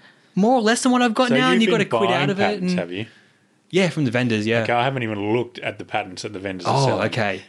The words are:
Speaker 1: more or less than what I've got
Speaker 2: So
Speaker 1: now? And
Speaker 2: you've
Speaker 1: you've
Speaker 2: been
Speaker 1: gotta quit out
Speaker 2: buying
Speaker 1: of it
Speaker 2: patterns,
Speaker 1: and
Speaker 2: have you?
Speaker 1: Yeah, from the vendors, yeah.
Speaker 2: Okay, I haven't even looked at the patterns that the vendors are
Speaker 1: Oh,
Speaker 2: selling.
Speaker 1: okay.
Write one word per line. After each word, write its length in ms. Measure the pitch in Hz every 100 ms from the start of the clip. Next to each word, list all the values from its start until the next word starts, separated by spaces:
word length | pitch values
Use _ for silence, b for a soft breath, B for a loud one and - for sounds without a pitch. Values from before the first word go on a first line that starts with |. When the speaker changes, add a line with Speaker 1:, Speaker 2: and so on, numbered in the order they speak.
| b b b 180
Speaker 1:
more 180 | 214
or 80 | 254
less 220 | 214 240
than 80 | 254
what 100 | 247
I've 140 | 247 214
got 140 | 247
Speaker 2:
So 60 | 262
Speaker 1:
now? 120 | 254
And 80 | 240
Speaker 2:
you've 120 | 220
Speaker 1:
you've 80 | 220
Speaker 2:
been 80 | -
Speaker 1:
gotta 160 | 120 -
quit 60 |
out 60 | -
Speaker 2:
buying 100 | 143
Speaker 1:
of 100 | 190
it 40 |
Speaker 2:
patterns, 280 | 202 208 180
Speaker 1:
and 60 | 180
Speaker 2:
have 120 | 87
you? 160 | 92 113 b b b b b _
Speaker 1:
Yeah, 180 | 180 180
from 160 | 160 131
the 60 |
vendors, 340 | 123 123 107 107
yeah. 160 | 117
Speaker 2:
Okay, 120 | 113
I 100 | 120
haven't 180 | 131 135
even 320 | 113 101 104 120
looked 220 | 117 -
at 220 | 113 104
the 60 | 90
patterns 360 | 107 98 90
that 120 | 107
the 40 | 95
vendors 280 | 98 92 87
are 80 | 131
Speaker 1:
Oh, 80 | 131
Speaker 2:
selling. 200 | 104 107
Speaker 1:
okay. 340 | 113 101 95